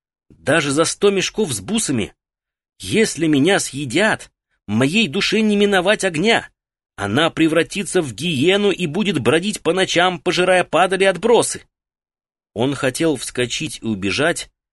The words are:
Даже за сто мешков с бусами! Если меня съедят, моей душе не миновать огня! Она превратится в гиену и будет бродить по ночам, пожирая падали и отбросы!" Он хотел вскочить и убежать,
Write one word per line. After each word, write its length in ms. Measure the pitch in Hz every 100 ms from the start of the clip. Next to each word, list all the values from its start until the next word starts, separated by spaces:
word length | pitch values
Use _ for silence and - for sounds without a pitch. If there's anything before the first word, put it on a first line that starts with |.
| _ _ _
Даже 400 | - 82 156 143
за 140 | 139
сто 260 | 165 - 202
мешков 420 | 196 165 - 208
с 80 | -
бусами! 540 | 95 220 - 127 92 _ _ _ _ _ _ -
Если 480 | 92 147 220 - 160
меня 320 | 147 151 190
съедят, 720 | - 131 143 127 214 156 - _ _ _ -
моей 420 | 107 135 190 202
душе 340 | 160 - 214
не 140 | 214 202
миновать 480 | 202 196 175 214
огня! 460 | 190 156 208 208 - _ _ _ _ -
Она 340 | 101 113 160
превратится 720 | - 160 160 160 190 202 185
в 120 | 151
гиену 560 | 98 170 160 156 196 202
и 160 | - 175
будет 320 | 151 196 160
бродить 440 | 120 156 196 190
по 100 | -
ночам, 480 | 175 185 170 180 175
пожирая 440 | 180 160 180 185
падали 400 | 175 156 185 185
и 40 | 196
отбросы!" 580 | 180 220 226 135 - - _ _ _ _ _ _ _ _
Он 200 | 95 131
хотел 420 | 139 135 127 165 135
вскочить 640 | - - 123 - 131 -
и 20 |
убежать, 640 | 113 104 98 95 156 165 - _ _